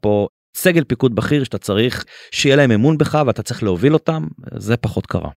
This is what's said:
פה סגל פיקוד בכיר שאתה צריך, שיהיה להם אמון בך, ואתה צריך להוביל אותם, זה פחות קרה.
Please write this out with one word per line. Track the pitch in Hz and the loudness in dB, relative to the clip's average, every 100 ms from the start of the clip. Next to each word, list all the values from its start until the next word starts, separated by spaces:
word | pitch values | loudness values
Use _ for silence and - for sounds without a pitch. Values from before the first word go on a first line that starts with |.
פה | 104 104 104 _ _ - | 0 0 -2 _ _ -2
סגל | 185 170 | 2 2
פיקוד | - 123 131 | 0 0 0
בכיר | 107 - 147 | 0 0 0
שאתה | 127 104 | -2 -8
צריך, | - 101 123 - - - - | -2 0 0 -2 -12 -20 -12
שיהיה | - 139 143 | -2 2 4
להם | 131 | 4
אמון | 107 143 156 | 4 4 2
בך, | 151 151 131 | 0 0 0
ואתה | 107 | -2
צריך | - 117 | -6 -4
להוביל | 104 87 135 | -2 2 2
אותם, | 156 - 160 156 - - | 2 0 -6 -8 -12 -14
זה | - 104 120 | -10 -2 -2
פחות | 107 - - | -2 -6 -4
קרה. | 92 76 | -6 -6